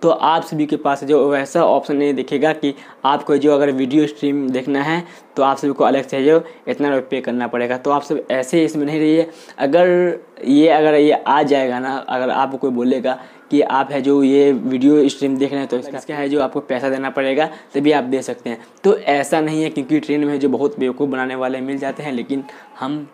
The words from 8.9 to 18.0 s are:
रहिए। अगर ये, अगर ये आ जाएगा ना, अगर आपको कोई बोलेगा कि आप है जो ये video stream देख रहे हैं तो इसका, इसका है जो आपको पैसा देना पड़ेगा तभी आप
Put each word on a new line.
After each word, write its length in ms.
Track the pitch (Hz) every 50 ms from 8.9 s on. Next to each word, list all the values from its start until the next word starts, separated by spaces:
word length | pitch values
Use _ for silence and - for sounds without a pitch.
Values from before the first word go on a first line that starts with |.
| 156 156
रहिए। 280 | 151 156 156 160 160 165 - - - - - -
अगर 600 | 131 139 143 170 175 180 180 175 180 175 165 - - - - - -
ये, 240 | 120 135 143 151 165
अगर 260 | 160 151 156 156 151
ये 160 | 151 147 151 147
आ 280 | - - - 131 143 151
जाएगा 360 | 139 143 139 135 131 123 123
ना, 160 | 127 131 135 135
अगर 300 | - - - 127 127 127
आपको 280 | - - 135 131 135 127
कोई 140 | 139 139
बोलेगा 480 | 127 120 120 127 135 131 117 127 123 - - - - - - _
कि 100 | - 143
आप 300 | 143 - 113 131 135 135
है 100 | 143 139
जो 200 | 127 139 143 143 139
ये 280 | 131 135 139 143 143 139
video 540 | 120 110 123 131 127 127 143 151 151 143 139
stream 280 | 131 - 143 139 135 131
देख 140 | 135 139
रहे 80 | 143 139
हैं 100 | 139 131
तो 80 | - 123
इसका, 200 | 123 143 139 135
इसका 180 | - - 156
है 140 | 147 143 139
जो 120 | 143 147
आपको 180 | 135 127 - 143
पैसा 280 | 139 - 135 123 127 135
देना 200 | 131 135 135 135
पड़ेगा 380 | 127 - 135 135 135 135 156 160 - - - - -
तभी 180 | 139 143 147
आप 120 | 151 143